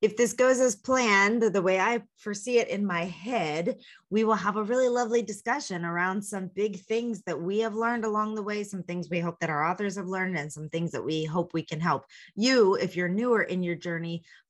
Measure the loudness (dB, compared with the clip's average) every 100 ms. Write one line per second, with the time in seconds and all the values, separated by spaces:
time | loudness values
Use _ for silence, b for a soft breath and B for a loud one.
0 | 0 2 0 4 4 6 2 2 0 2
1 | 4 6 6 4 2 4 2 2 2 0
2 | -4 _ -10 -8 0 2 2 0 -2 -2
3 | -4 -6 -4 -2 0 -2 -2 -4 B B
4 | _ 0 2 2 0 -2 0 2 2 2
5 | 0 0 -2 -6 -4 -4 -4 -6 -4 -2
6 | 0 -2 -6 -8 -6 -4 -4 -4 -4 -4
7 | -2 -6 -6 -4 -2 0 0 -2 -2 -2
8 | -2 -2 -2 -4 -4 -6 -6 -8 -6 -6
9 | -4 -2 -2 -2 -2 0 0 0 -4 -4
10 | -4 -4 -2 -4 -6 -10 -6 -4 -4 -4
11 | -4 -2 -2 -2 -2 -4 -4 -2 0 0
12 | -2 B B 0 4 6 6 4 0 -2
13 | -2 0 2 2 2 -2 -2 -4 -4 -6
14 | -6 -8 B B _